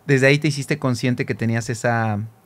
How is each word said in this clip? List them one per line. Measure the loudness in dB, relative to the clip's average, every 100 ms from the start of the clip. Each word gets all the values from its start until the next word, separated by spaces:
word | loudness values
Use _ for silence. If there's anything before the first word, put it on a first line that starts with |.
| 0
¿Desde | 4 6
ahí | 4
te | 2
hiciste | -2 -4 -2
consciente | -2 -2 -2 -2 -4
que |
tenías | -2 -2 -2 -4
esa, | -4 0 0 0 -2 -6 -12